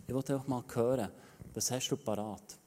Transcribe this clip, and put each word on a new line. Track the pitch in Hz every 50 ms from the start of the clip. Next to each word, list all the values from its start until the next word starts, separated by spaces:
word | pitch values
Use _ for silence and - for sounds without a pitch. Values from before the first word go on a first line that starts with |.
| -
ich | - 123
will |
einfach | 135 135 - 139 135 127
mal | 135 127 123 - - -
hören, | 120 117 123 131 123 104 92 - - - - - - - - -
was | 110 - -
hast | 123 131 - -
du | 143
parat? | - - 110 104 98 107 107 98 87 - - - - -